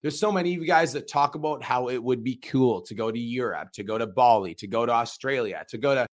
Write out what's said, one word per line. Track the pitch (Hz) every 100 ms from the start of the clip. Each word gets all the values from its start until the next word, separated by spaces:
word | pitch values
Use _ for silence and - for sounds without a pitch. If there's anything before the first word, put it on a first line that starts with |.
There's | 147 143
so | 214
many | 190 175
of | 175
you | 160
guys | 165 165
that | 135 -
talk | 143 143
about | 156 151 143
how | 123 127 123
it | 127
would | 117 123
be | 117 123
cool | - 135 127 98
to | -
go | 107 113
to | 113
Europe, | 117 123 120 80 85
to | -
go | 101 110
to | 113
Bali, | 92 123 113 92 85
to | 101
go | 113 117
to |
Australia, | 117 117 - 131 135 110 82 76
to | 113
go | 139
to | 135 117